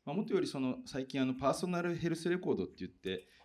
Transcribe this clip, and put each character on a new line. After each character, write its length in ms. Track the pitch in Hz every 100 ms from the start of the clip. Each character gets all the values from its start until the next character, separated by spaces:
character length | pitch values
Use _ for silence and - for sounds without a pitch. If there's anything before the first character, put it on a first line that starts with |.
| -
ま 80 |
あ、 20 | 165
も 100 | -
と 80 |
よ 60 | 185
り 80 | 135
そ 120 | 143
の、 200 | 127 127 -
最 200 | 135 131
近 160 | 139
あ 40 | 131
の、 100 | 131
パ 160 | 135
ー 20 |
ソ 140 | - 180
ナ 140 | 175
ル 140 | 175 165
ヘ 140 | 165
ル 60 | 165
ス 120 | 175
レ 100 | 180
コ 140 | 180
ー 60 | 110
ド 60 |
っ 40 | 87
て 80 | -
言 80 | 90
っ 40 |
て、 360 | - 95 95 - -